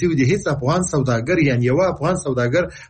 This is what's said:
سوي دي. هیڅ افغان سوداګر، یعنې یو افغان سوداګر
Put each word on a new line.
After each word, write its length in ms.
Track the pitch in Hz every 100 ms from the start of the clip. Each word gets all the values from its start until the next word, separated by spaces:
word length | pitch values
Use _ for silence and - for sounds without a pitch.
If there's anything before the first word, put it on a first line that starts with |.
سوي 140 | 175
دي. 100 | 147
هیڅ 180 | 127 196 170
افغان 360 | 143 127 175
سوداګر، 540 | 175 151 123 117 120 175
یعنې 240 | 143 127
یو 180 | 120 147
افغان 360 | 185 156 156 175
سوداګر 480 | 143 123 120 165 175 -